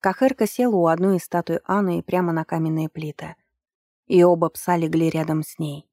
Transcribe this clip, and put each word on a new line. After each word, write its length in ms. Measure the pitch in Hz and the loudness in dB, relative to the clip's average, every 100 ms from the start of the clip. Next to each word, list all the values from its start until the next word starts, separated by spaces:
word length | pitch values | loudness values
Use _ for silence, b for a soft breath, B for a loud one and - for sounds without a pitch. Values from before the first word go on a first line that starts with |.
Кахерка 440 | - 190 262 262 214 | -2 2 0 2 -2
села 300 | - 247 202 | 0 0 2
у 120 | 170 | 2
одной 300 | 160 185 185 | 2 2 0
из 60 | |
статуй 380 | - 175 170 165 - | 0 -4 -2 -6 -2
Анны 380 | 190 196 170 | 0 0 -2
прямо 300 | - 180 180 | -2 -2 0
на 100 | 165 | -2
каменные 460 | 160 165 160 160 156 | -4 -4 -2 -2 -4
плиты, 460 | - 156 - 160 - _ _ _ _ _ _ _ | -6 -10 -10 -14 -16 _ _ _ _ _ _ _
и 180 | 190 | 4
оба 260 | 175 175 165 | 6 4 0
пса 260 | - - 175 | -4 -2 0
легли 320 | 165 160 165 | 0 0 0
рядом 340 | 160 156 156 | -2 -2 -4
с 140 | 151 - | -4 -8
ней. 320 | 151 147 _ | -8 -8 _